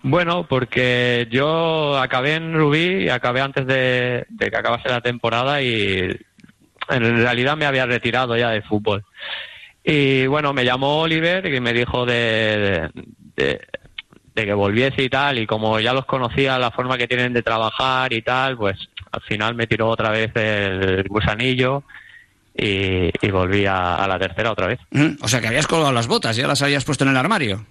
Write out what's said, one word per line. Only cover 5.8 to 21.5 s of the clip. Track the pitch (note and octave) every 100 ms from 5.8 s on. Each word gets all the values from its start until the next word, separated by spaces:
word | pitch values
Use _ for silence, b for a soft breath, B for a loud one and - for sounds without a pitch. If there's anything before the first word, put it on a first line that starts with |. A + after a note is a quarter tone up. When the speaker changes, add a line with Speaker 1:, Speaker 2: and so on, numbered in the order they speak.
| G2+ F#2+ F#2 - - _ - _ _ _ -
Speaker 1:
en | C3+ A#2 A#2
realidad | A#2+ A#2+ C3 D3+
me | D3
había | C3+ B2
retirado | A#2+ A#2+ B2 B2+ A#2
ya | A#2+
del | A2
fútbol. | - G#2 G#2+ G2+ - B B B B B B _
Y | - D3 C#3 C3+ C3
bueno, | D3 D3
me | C#3 B2
llamó | B2+ C#3 D3+
Oliver | E3 D#3+ E3 F#3 F#3
y | C3
me | A#2+
dijo | A#2+ A#2+ B2 B2
de, | A#2+ A#2 A2 A2 G#2+ G2+ F2 D#2+
de, | D2+ B1+ - - - C2+
de, | - - - - - - - _ -
de | G#2
que |
volviese | G2+ G2+ A2 C3 B2+
y | C3
tal, | C3+ C#3+ B2+
y | A2
como | A2 A2 A2
ya | A2+
los | C3
conocía, | C3 C3+ A#2 C3+ C3+ C3
la | A#2+
forma | - B2+ B2+
que | A#2+
tienen | B2 B2
de | A#2+
trabajar | A2+ A2+ A2 - C3 B2+ C3
y | A2+
tal, | A2+ B2+ C3+ B2
pues | G2+ F#2+ - - -
al | A2+
final | - G#2+ A2 A#2
me | A2+
tiró | A2 A2+
otra | A2+ A2
vez | G#2+ A2 A#2
el | A2 G#2 G2 F#2+ F#2+ F#2+ G2
gusanillo | G#2 G2+ G#2+ B2+